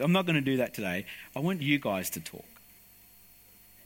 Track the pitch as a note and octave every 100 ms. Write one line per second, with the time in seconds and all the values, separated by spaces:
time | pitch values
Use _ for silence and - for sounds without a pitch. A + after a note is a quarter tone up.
0 | C#3 F#3 F3 D#3 C3+ C3 A#2 - G2 F2+
1 | G2+ - - C3+ E3 F#3+ C#3+ C#3+ B2 F#2+
2 | F2+ - - - - - - - - -
3 | - - - - - - - -